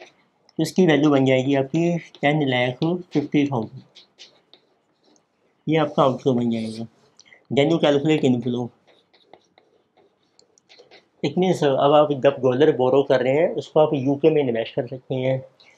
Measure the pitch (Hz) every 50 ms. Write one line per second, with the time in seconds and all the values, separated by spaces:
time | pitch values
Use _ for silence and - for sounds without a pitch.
0 | - - _ _ _ _ _ _ _ _ _ - 160 156 - - 185 160 151 139
1 | 147 151 143 135 135 131 131 131 127 139 139 139 135 139 - 165 165 170 175 165
2 | - - - - - 143 143 156 147 131 123 127 123 127 127 - 156 160 180 180
3 | - - - 151 139 139 - 147 139 139 135 117 107 101 - 131 - _ _ -
4 | - _ _ - - - _ _ _ _ _ _ _ _ _ _ _ _ _ _
5 | _ _ _ _ _ _ _ _ _ _ _ _ _ 151 156 165 202 - - -
6 | 147 135 123 - - 143 123 120 120 117 113 113 110 110 110 113 113 - _ _
7 | _ _ _ _ _ _ _ _ _ - 120 131 143 156 165 160 - 151 143 143
8 | 143 156 156 151 151 131 123 120 120 127 120 120 123 113 - _ _ _ _ _
9 | _ _ _ _ _ _ - - _ _ _ _ _ _ _ _ _ _ _ _
10 | _ _ _ _ _ _ _ _ _ _ _ _ _ _ - - - _ - -
11 | _ _ _ _ - 143 139 180 185 185 170 131 156 143 135 135 135 143 151 151
12 | 151 143 147 135 120 143 - 127 127 135 123 131 151 156 143 123 127 127 131 139
13 | 139 - 135 127 123 127 135 151 175 - - 151 - - - 156 151 151 156 139
14 | 127 139 143 139 - 160 156 151 143 127 113 113 113 - - 147 127 120 135 131
15 | - - 139 131 127 131 131 131 131 - _ _ _ _ _